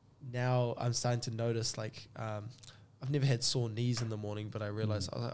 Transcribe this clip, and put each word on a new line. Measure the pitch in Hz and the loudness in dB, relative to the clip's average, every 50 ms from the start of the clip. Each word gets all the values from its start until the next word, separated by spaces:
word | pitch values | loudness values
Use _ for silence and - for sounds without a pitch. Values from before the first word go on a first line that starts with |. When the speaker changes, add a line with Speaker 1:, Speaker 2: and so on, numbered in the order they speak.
| - - - - 143 127 | -20 -20 -20 -14 -12 -6
Speaker 1:
now | 120 123 123 127 127 123 123 120 - | -2 0 2 4 4 4 4 2 0
I'm | - - 123 117 | 0 0 0 2
starting | - - 120 120 117 | 2 2 2 2 2
to | - 113 | 0 -2
notice, | 110 110 117 117 117 113 113 - - | -2 0 0 0 2 2 0 -2 -2
like, | - 110 110 - - - - - | -4 -6 -8 -8 -12 -16 -14 -10
um, | - 113 110 107 104 104 113 - - - - - - - - - - | -8 -6 -4 -4 -6 -6 -8 -12 -14 -18 -20 -20 -20 -20 -20 -16 -8
I've | - 131 | -4 0
never | 147 143 135 | 2 4 6
had | 135 120 117 - | 4 4 4 4
sore | - - 131 120 | 2 2 2 2
knees | 113 107 110 123 123 120 113 120 | 0 0 0 2 2 2 2 0
in | 113 | -2
the | 110 | -2
morning, | 107 104 104 104 104 107 104 | -4 -4 -4 -4 -4 -4 -4
but | - 107 | -4 -4
I | 107 | -4
realized | 104 104 107 110 107 107 104 92 - | -4 -2 0 0 2 2 0 0 -4
Speaker 2:
Mm. | - | -4
Speaker 1:
I | - | -4
was | - - | -4 -4